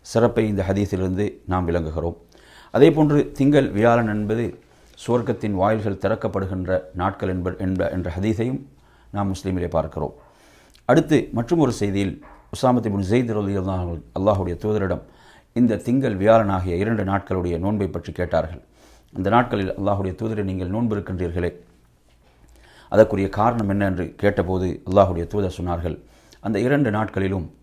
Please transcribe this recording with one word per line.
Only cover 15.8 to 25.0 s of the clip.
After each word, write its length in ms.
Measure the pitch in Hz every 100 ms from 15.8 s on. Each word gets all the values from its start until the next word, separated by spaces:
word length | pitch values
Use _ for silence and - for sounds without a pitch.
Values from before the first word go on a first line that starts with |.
| - 127 135 95
வியாழன் 320 | 101 113 104
ஆகிய 280 | 95 90 87
இரண்டு 280 | 104 113
நாட்களுடைய 540 | 95 98 - 95 87 85
நோன்பை 300 | 92 107 95
பற்றி 240 | 87 -
கேட்டார்கள். 500 | 80 87 80 82 87 - _ - - _
"அந்த 160 | - 95
நாட்களில் 440 | 113 120 110 95
அல்லாஹ்வுடைய 400 | - 101 101 95
தூதரை 280 | 90 110 107
நீங்கள் 260 | 98 92 90
நோன்பு 280 | 101 120 104
இருக்கின்றீர்களே, 600 | - 92 90 85 87 - - _ _ _ _ _ _ _ - - - - -
அதற்குரிய 400 | 101 107 98 98
காரணம் 400 | 104 110 117 101
என்ன?" 160 | 98
என்று 300 | 98 90 87
கேட்டபோது 680 | - 101 101 87 92 90 - -
அல்லாஹ்வுடைய 360 | 95